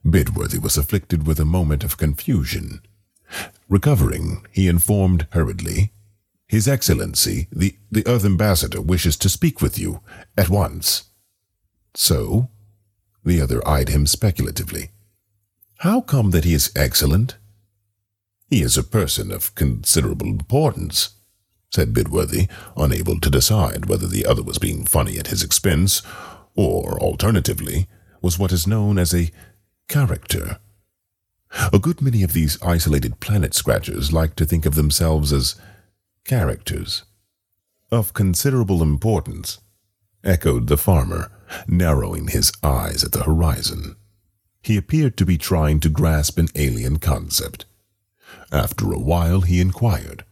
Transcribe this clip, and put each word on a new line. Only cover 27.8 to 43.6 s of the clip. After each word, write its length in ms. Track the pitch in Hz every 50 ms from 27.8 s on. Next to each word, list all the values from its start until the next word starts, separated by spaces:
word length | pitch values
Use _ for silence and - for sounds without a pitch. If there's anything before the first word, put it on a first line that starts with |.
| 92 - _ _ _ _ _ _
was 180 | - 90 82 87
what 140 | 98 90 90
is 120 | 87 80
known 320 | 98 107 107 104 104 104 95
as 160 | 87 80 85
a 180 | 87 85 80 - - - - _ _ _ _ _ _ _ _
character. 680 | - 147 139 101 80 - - - - - 50 - - - _ _ _ _ _ _ _ _ _ _ _ _ _ _ _ _ _ _ - - 135 - -
A 60 | -
good 220 | 92 165 170 -
many 220 | 139 135 120 110 95
of 80 | 82
these 260 | - 82 80 73 - -
isolated 580 | - 87 85 85 78 78 76 69 62 58 58 _
planet 340 | - - 104 104 78 65 -
scratchers 600 | - - - 64 - - - - - 64 71 80
like 220 | 78 80 80 - -
to 80 | 78
think 200 | 73 - 82 76
of 100 | 76 69
themselves 580 | 78 76 73 71 - 85 80 80 78 73 71 71
as 220 | 69 62 - - - - - - _ _ _ _ _ _ _ _ _ _
characters. 800 | - 135 120 87 67 - - - - - - - - - - - _ _ _ _ _ _ _ _ _ _ _ _ _ _ _ _ _
"Of 220 | 113 117 107 - -
considerable 680 | - 104 95 87 - - 143 131 127 117 95 98 85
importance," 760 | 80 76 73 71 85 110 110 87 - - - - - - - - _ _ _ _ _ _ _ _ _ _ _ _ -
echoed 440 | - 92 82 - 85 65 60 58 60
the 100 | 71 71
farmer, 540 | - - 92 78 65 - 85 82 82 - - - _ - - - - -
narrowing 600 | - 87 90 82 76 67 62 92 87 78 76 76
his 240 | - - - - - - -
eyes 400 | 76 69 60 - - - - -
at 80 | - -
the 100 | - -
horizon. 720 | 78 78 82 85 80 64 -